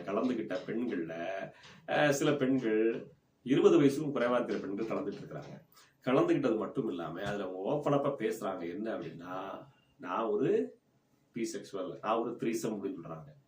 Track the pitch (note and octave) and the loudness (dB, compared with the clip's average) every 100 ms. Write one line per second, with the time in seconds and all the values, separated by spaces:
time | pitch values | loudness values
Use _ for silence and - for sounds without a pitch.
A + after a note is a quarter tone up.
0 | F#2+ G#2 B2+ A2+ - - - A2 A#2+ F#2 | -4 0 0 0 -2 -4 -4 -4 -2 -2
1 | E2 E2 E2+ G2 - - - - - C#3 | -4 -6 -6 -6 -8 -14 -20 -14 -2 2
2 | D3 C3+ D3+ C#3+ C3 C3+ A2+ A2 A2+ B2 | 2 4 2 2 2 2 2 4 4 0
3 | - - _ _ A#2+ D3 G3+ E3 C#3 C#3+ | -6 -18 _ _ 2 6 8 8 6 2
4 | D3+ A#2+ A#2+ A#2+ A2+ G2+ F#2+ G2+ A2+ G2 | -2 0 2 2 2 -2 -4 -6 -4 -4
5 | G2 - - D2 - - - - - _ | -4 -8 -10 -12 -12 -16 -20 -20 -20 _
6 | - C3+ F3 D#3 B2+ G#2 F#2+ - A2+ F2 | 2 4 4 4 2 2 -2 -2 -2 -4
7 | E2 E2 G2+ G#2 F#2 F#2 G#2 D3+ C#3 C#3+ | -6 -6 -4 -4 -4 -4 -2 0 2 2
8 | C#3 - A2 - G2+ F#2 E2+ F#2 A2 G2 | 2 0 -2 -2 -4 -4 -6 -6 -4 -6
9 | E2 D#2 F2+ F#2 F#2+ - - _ _ - | -8 -12 -10 -8 -8 -10 -14 _ _ -14
10 | F2+ F#2+ A2+ G#2 D3 A3 B3+ - _ _ | -4 -2 0 2 4 2 0 -6 _ _
11 | _ _ _ A#2 A2 G2+ - G2 F2+ - | _ _ _ -6 -6 -6 -8 -8 -8 -4
12 | G#2+ A#2 A#2+ - A#2 A2+ A2+ G#2 G2 E2+ | 0 0 0 -2 -2 -2 -2 -4 -6 -6
13 | D#2+ D#2+ - - | -10 -12 -14 -20